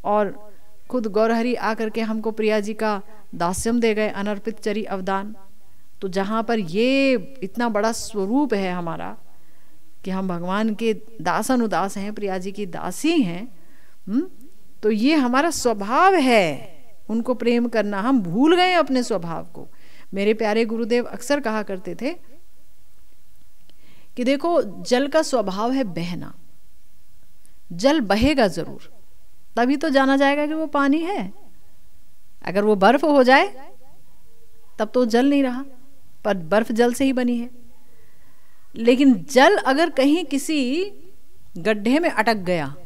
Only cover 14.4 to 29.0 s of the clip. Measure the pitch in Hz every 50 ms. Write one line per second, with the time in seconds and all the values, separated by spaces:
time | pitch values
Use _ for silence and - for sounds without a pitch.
14.4 | - - - - - - - - - 214 226 208 220 277 330 302 254 240 247 262
15.4 | 302 349 294 - - 240 220 202 196 202 247 294 359 381 392 349 269 262 240 220
16.4 | 185 160 139 131 - - - - - - - - - - 220 226 226 - 247 214
17.4 | 226 233 240 240 240 240 220 220 202 208 208 196 202 254 277 247 190 170 160 220
18.4 | 269 320 359 349 359 370 359 339 302 - 262 254 240 - 226 185 165 170 165 -
19.4 | 165 - - - - - - - - - - - - - - 190 202 208 214 214
20.4 | 233 208 208 226 240 214 226 226 233 214 240 240 240 - - 202 - - 285 285
21.4 | 277 226 220 214 202 - 196 185 - 185 170 170 220 277 349 - - - - -
22.4 | - - - - - - - - - - - - - - - - - - - -
23.4 | - - - - - - - - - - - - - - - - 247 247 277 277
24.4 | 285 339 349 302 - 202 175 - 175 - 233 254 277 285 285 320 311 - 262 240
25.4 | 202 196 185 196 220 240 262 269 262 196 165 165 170 175 175 - 147 - - -
26.4 | - - - - - - - - - - - - - - - - - - - -
27.4 | - - - - - - 175 170 202 269 302 320 233 185 196 214 240 277 311 269
28.4 | 226 190 - 175 151 147 - - - - - -